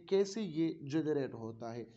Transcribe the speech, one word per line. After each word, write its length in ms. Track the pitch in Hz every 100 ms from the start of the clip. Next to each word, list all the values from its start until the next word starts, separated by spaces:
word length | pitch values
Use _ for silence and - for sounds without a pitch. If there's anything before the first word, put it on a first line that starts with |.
| -
कैसे 320 | 196 196 220
ये 380 | 196 151 165 -
generate 500 | 143 156 147 143 127
होता 380 | 117 113 113 117
है, 220 | 120 113